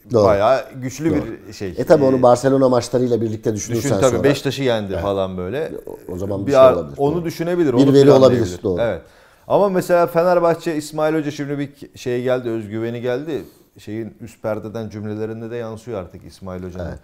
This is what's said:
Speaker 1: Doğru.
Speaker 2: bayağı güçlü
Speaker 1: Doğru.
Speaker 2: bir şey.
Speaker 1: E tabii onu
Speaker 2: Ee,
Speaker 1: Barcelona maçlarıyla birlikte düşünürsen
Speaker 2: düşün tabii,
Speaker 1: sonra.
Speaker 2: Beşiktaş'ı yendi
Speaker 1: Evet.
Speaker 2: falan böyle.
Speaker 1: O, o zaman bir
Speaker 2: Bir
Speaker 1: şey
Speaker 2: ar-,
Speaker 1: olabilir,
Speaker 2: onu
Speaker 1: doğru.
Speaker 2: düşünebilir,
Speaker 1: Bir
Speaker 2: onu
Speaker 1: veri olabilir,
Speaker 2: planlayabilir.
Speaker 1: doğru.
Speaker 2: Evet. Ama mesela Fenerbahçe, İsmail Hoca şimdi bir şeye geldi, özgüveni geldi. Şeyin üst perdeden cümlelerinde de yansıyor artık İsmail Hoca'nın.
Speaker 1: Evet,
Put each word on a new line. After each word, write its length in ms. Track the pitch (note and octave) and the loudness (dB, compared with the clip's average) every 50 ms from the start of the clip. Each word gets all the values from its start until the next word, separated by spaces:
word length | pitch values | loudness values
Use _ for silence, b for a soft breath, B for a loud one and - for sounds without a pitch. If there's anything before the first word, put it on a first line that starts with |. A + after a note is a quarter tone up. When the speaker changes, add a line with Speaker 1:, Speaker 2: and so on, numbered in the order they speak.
| _ G#2 A#2 | _ 0 2
Speaker 1:
Doğru. 100 | A2+ G#2 | 4 6
Speaker 2:
bayağı 360 | G#2 G#2 G2 G2+ A#2 C3+ B2+ A2 - - | 6 4 4 4 2 2 0 -2 -6 -12
güçlü 340 | C3 B2 C3 - - D3+ E3 | -12 -12 -12 -8 -4 -2 -2
Speaker 1:
Doğru. 80 | - - A2 A2+ G#2 - - | -2 -2 -4 -6 -10 -14 -16
Speaker 2:
bir 60 | G2+ G2+ | -18 -12
şey. 160 | - G#2 F#2+ F2 | -10 -10 -8 -6
Speaker 1:
E 60 | A2+ B2 | -2 2
tabii 200 | - E3+ D3+ C#3 | 4 4 6 6
onu 140 | C3 C3 | 4 4
Speaker 2:
Ee, 40 | B2+ | 6
Speaker 1:
Barcelona 480 | B2+ A#2+ B2 B2 - C3+ C3+ C3+ C3+ B2+ | 6 6 6 6 4 2 4 4 4 4
maçlarıyla 520 | B2+ A#2+ A#2+ - - B2 B2+ B2 A#2+ A2 | 4 2 0 0 0 0 0 2 0 0
birlikte 320 | A2+ A2 G#2+ A2 - B2 A2 | 0 -2 -4 -4 -4 -4 -4
düşünürsen 280 | G2+ G2 - A#2 A#2 G#2+ C#3+ | -4 -4 -4 -4 -2 -2 0
Speaker 2:
düşün 100 | A#2 G2 | 2 2
tabii, 100 | A2+ C3 | 2 2
Speaker 1:
sonra. 120 | A#2+ A2+ B2 | 2 2 2
Speaker 2:
Beşiktaş'ı 400 | C#3 C#3+ C3+ - C#3 C3 C3+ C#3 | 2 0 0 -2 -4 -4 -2 0
yendi 300 | B2+ A#2 A2 G#2 F#2+ F#2+ | 0 0 -2 -2 -4 -6
Speaker 1:
Evet. 80 | F2 | -4
Speaker 2:
falan 360 | G2 G2+ G2 G2 F#2+ F#2 F#2 | -4 -2 -2 -2 -2 -4 -4
böyle. 340 | F2+ F2+ F#2 A2 C#3+ D#3+ - - - - - - - - - | -8 -8 -6 -6 -8 -8 -8 -10 -12 -14 -14 -16 -16 -14 -12
Speaker 1:
O, 40 | F2+ | -10
o 40 | |
zaman 240 | F2+ G2 F#2+ G2+ - | -8 -6 -6 -6 -6
bir 60 | G#2 | -2
Speaker 2:
Bir 40 | C3 | 2
Speaker 1:
şey 80 | C#3 C3 | 6 8
Speaker 2:
ar-, 120 | C3 B2+ B2 | 8 8 6
Speaker 1:
olabilir, 220 | E2+ D#2+ D2 - | 4 -2 -6 -4
Speaker 2:
onu 180 | C#3 C#3+ C#3+ D#3 | -2 -2 0 0
Speaker 1:
doğru. 100 | F3+ E3 | -2 -4
Speaker 2:
düşünebilir, 480 | E3 - - E3 E3+ F3+ F3 E3+ C#3 A#2 | -6 -6 -6 -4 -2 0 0 2 2 4
Speaker 1:
Bir 60 | B2 C#3 | 4 4
Speaker 2:
onu 100 | C#3 C3+ | 6 6
Speaker 1:
veri 180 | C#3 C3+ C#3+ | 8 8 8
olabilir, 280 | C3+ C3 C3 B2+ B2 A#2+ | 8 8 8 6 6 4
Speaker 2:
planlayabilir. 240 | A2+ F2+ F2+ F2+ - | 0 -2 -4 -6 -4
Speaker 1:
doğru. 180 | G#2 F2+ F2 | -4 -2 -2
Speaker 2:
Evet. 200 | A#2 A2+ F#2+ E2 b b b b b b b b b | -2 -2 -4 -6 b b b b b b b b b
Ama 220 | - B2 D#3+ G3 G3+ | -2 0 2 2 2
mesela 380 | F#3 F3+ F3 F3+ F3 F3 E3+ | 0 -2 0 2 2 2 2
Fenerbahçe, 680 | E3 E3 E3+ E3+ F#3 F3+ F3 E3+ E3+ E3 E3 - E3+ D#3+ | 0 0 0 2 2 2 2 2 2 0 -2 -4 -6 -6
İsmail 400 | D3+ D3+ - D#3 D3+ D#3 D#3 D#3 | -6 -8 -8 -6 -4 -2 -2 0
Hoca 160 | D#3+ D3 D3 | -2 -4 -4
şimdi 280 | C#3+ D3 C#3+ C#3 D3 C#3 | -6 -8 -8 -8 -6 -8
bir 100 | C#3+ C#3 - _ - - - | -8 -10 -12 _ -20 -20 -18
şeye 240 | - - B2 B2 B2 | -10 -6 -6 -4 -2
geldi, 280 | B2 B2+ B2+ B2+ A#2+ A#2+ | -2 -2 -2 -2 -4 -4
özgüveni 520 | A2+ A2+ G#2+ G2+ G#2 A2 A2+ A#2 A#2 A#2+ | -6 -6 -8 -8 -8 -6 -6 -6 -8 -6
geldi. 400 | A#2 B2 B2 C3 D3 E3+ D3+ G#2+ E2+ - _ _ _ _ _ | -6 -6 -6 -6 -6 -8 -8 -10 -10 -14 _ _ _ _ _
Şeyin 400 | G2+ - - G#2 A2 A2+ G#2+ - - | -20 -14 -12 -10 -10 -10 -12 -14 -18
üst 200 | A#2 G#2+ - _ | -20 -20 -16 _
perdeden 480 | - A2 G#2+ G#2+ G2+ A2 G#2 A2+ A2+ G#2 | -8 -6 -6 -6 -8 -10 -10 -12 -12 -10
cümlelerinde 600 | F#2 G#2+ G#2 G#2+ G#2+ G#2+ A2 A2 A2+ A2+ A2+ A2+ | -12 -10 -10 -8 -8 -8 -8 -8 -10 -12 -12 -12
de 40 | A#2+ | -10
yansıyor 440 | A#2+ A#2 A2 A2+ G#2 - B2 A2+ G2 | -10 -10 -12 -14 -14 -12 -10 -10 -10
artık 240 | F2+ F2 - F2+ - | -10 -12 -16 -20 -20
İsmail 380 | F#2 - - G2 F#2+ F#2 F2+ F#2 | -20 -20 -18 -14 -12 -12 -12 -12
Hoca'nın. 260 | F#2 F2 F#2 F2 D#2 | -12 -12 -10 -10 -10
Speaker 1:
Evet, 100 | C2 - | -12 -14